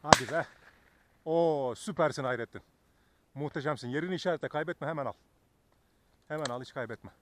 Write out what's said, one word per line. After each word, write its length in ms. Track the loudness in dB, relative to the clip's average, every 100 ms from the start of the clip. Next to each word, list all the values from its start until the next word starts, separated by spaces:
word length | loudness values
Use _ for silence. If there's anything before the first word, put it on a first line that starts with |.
Hadi 280 | 12 10 10
be. 140 | -4 -4 -12 -20 -20 _ _ _ _ -2
Oo, 500 | 2 2 0 -4 -6
süpersin 480 | -10 -2 -2 0
Hayrettin. 380 | -4 -4 -6 -12 -20 _ _ _ _ _ _
Muhteşemsin. 560 | -10 -8 -6 -6 -6 -6
Yerini 260 | -6 -4 -4
işaretle. 340 | -4 -4 -4
Kaybetme. 380 | -6 -6 -8 -8
Hemen 180 | -6 -8
al. 80 | -10 _ _ _ _ _ _ _ _ _ _ _
Hemen 180 | -8 -6
al. 160 | -8
Hiç 120 | -10
kaybetme. 380 | -12 -10 -12 -16 -20